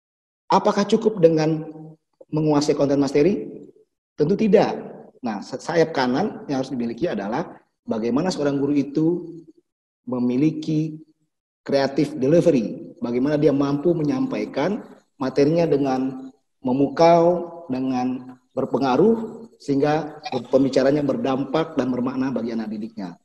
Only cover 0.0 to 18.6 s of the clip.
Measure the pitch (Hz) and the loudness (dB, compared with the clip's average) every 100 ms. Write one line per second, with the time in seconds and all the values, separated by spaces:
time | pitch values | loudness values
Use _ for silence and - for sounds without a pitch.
0 | _ _ _ _ - 190 208 202 202 220 | _ _ _ _ 0 0 2 0 2 2
1 | 220 202 165 156 156 156 - - - - | 0 4 4 4 0 -2 -4 -14 -18 -20
2 | _ _ - 156 156 147 147 147 139 139 | _ _ -8 -2 2 2 2 2 2 2
3 | 135 147 156 220 - - - - _ _ | 2 4 2 2 -4 -14 -18 -20 _ _
4 | _ - 151 196 220 185 120 - - - | _ -2 0 2 4 4 4 -2 -10 -16
5 | - _ 120 104 - 127 - 170 160 143 | -20 _ -8 -8 -8 -10 -2 0 2 2
6 | 127 131 214 - - 135 131 131 117 113 | 0 0 -2 -6 -6 -6 -4 -4 -6 -4
7 | 175 110 98 127 - - _ _ - 110 | -4 -4 -4 -6 -6 -12 _ _ -8 -4
8 | 117 123 185 175 147 139 139 147 135 - | -2 -2 -2 -2 -2 -2 0 0 0 0
9 | 160 175 - - - _ _ _ _ _ | 0 0 -4 -16 -20 _ _ _ _ _
10 | - 127 123 123 156 156 - 156 160 - | -8 -2 0 2 2 0 -2 -2 -2 -6
11 | - _ _ _ _ _ - 135 135 - | -16 _ _ _ _ _ -2 0 2 0
12 | 147 - 131 170 165 143 98 - - - | -2 0 2 4 6 4 2 -6 -14 -10
13 | 120 123 139 151 151 139 139 143 175 160 | -6 -2 0 2 2 2 0 0 0 0
14 | 147 131 131 110 107 - 160 214 - - | 0 -2 -2 -4 -6 -2 -2 -2 -8 -20
15 | _ - 131 143 143 165 165 139 139 131 | _ -8 -4 2 2 4 2 2 0 0
16 | 131 131 131 - _ _ - 131 139 - | -2 -6 -12 -20 _ _ -2 0 0 4
17 | 170 170 170 180 - - - 127 131 127 | 6 8 6 2 -2 -12 -8 -6 -4 -2
18 | 127 127 - - _ - | -2 -4 -10 -20 _ -6